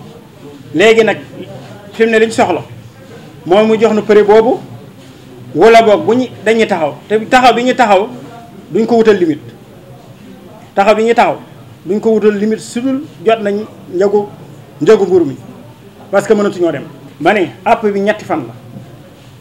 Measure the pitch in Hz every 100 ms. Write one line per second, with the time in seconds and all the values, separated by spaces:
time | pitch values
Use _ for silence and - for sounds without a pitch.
0 | - - - - - - 120 143 214 226
1 | 214 165 135 120 185 - - - - -
2 | 226 220 226 240 190 151 - - - -
3 | - - - - - 196 220 220 214 214
4 | 208 208 196 220 226 - - - - -
5 | - - - - - 147 214 226 214 196
6 | 165 240 247 - 202 226 214 185 151 135
7 | - 214 220 254 247 220 254 254 226 190
8 | 226 - - - - - - 165 226 233
9 | 220 196 170 139 117 - - - - -
10 | - - - - - - - - 196 214
11 | 226 233 185 131 - - - - 156 208
12 | 226 220 208 208 214 220 - 240 262 262
13 | 320 - 170 220 202 202 214 - - 175
14 | 202 208 202 - - - - - 156 214
15 | 185 185 147 127 - - - - - -
16 | - 196 196 208 202 180 170 143 - -
17 | - - 156 208 175 - 202 226 214 196
18 | 202 - - 165 - - - - - -
19 | - - - -